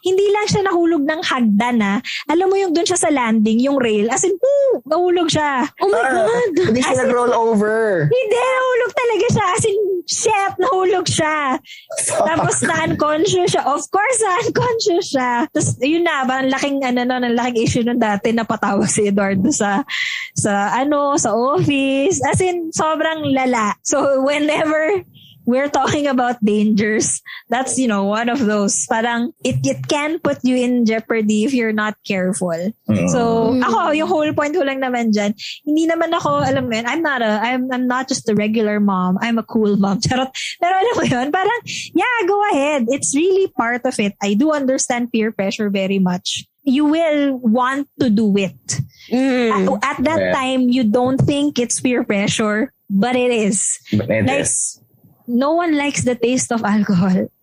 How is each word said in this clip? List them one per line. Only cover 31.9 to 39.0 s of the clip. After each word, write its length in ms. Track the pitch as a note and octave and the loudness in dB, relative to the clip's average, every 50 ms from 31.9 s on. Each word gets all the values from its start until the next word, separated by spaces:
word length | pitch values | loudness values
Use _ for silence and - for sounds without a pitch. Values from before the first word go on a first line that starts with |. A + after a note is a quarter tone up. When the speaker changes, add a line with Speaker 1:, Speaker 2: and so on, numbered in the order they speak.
| G#3 _ _ | -4 _ _
Speaker 1:
careful. 480 | - G3+ F#3+ F#3 F#3 G3 - F#3+ F3+ E3 E3 F3 G3 A3+ _ _ - | -6 -4 -2 -2 -2 -2 -2 -4 -4 -4 -4 -4 -6 -8 _ _ -2
Speaker 3:
Mm. 160 | G#3+ G3 F3 F3+ | 0 0 2 2
Speaker 1:
So, 460 | F3+ B3 A#3 A#3 A3+ A3+ A#3 - C4 | 2 2 2 2 2 2 2 2 0
Speaker 2:
Mm. 80 | B3+ B3 | 0 0
Speaker 1:
ako, 160 | - - A4 F4 D#4 D4 | 0 0 0 0 0 0
yung 140 | D#4 D#4 - | 0 0 0
whole 200 | F#4 D#4 D4+ D4+ D4+ | 0 0 0 0 0
point 160 | - D4 D4 | 0 -2 0
ko 160 | D4 F#4 C#4 C#4 | 0 0 0 0
lang 160 | C4+ C4+ C4+ | -2 -2 -2
naman 320 | B3+ B3 A#3+ A#3 A3+ G#3 | -2 -2 0 0 0 0
dyan, 160 | G#3 G3+ G#3 G#3+ - - - - - _ | 0 0 -2 -4 -6 -10 -14 -14 -10 _
hindi 240 | D4 D4+ D#4 E4 D#4+ | -2 0 2 2 2
naman 240 | E4 E4 E4 E4 | 0 0 0 0
ako, 320 | E4+ F4 - D4+ C#4+ C#4+ C#4+ | 0 0 0 0 0 2 2
alam 240 | C4+ C4+ C4+ B3+ B3+ | 0 0 0 0 -2
mo 80 | A3+ | -2
yun, 80 | A3 A#3 | -2 -2
I'm 140 | A#3+ C4 D#4+ | -2 -2 -2
not 220 | E4 D4+ C#4 B3 A#3 | -2 -2 0 0 0
a, 160 | A3 G#3 G#3+ | 0 0 0
I'm, 320 | G#3 A#3+ B3+ B3+ B3+ C4 | 0 0 0 -2 -2 -2
I'm 160 | B3+ B3 B3+ B3 | -2 -2 0 0
not 240 | B3 B3+ C4 - | 0 -2 -2 -4
just 160 | C4 - - - | -6 -4 -2 0
a 80 | G#3+ | 0
regular 480 | G#3 G#3 G#3+ A3 A#3 A3 G#3 G#3 G#3 G#3 | 2 2 0 0 0 0 0 0 2 2
mom. 320 | G3+ G3 F#3 | 2 2 2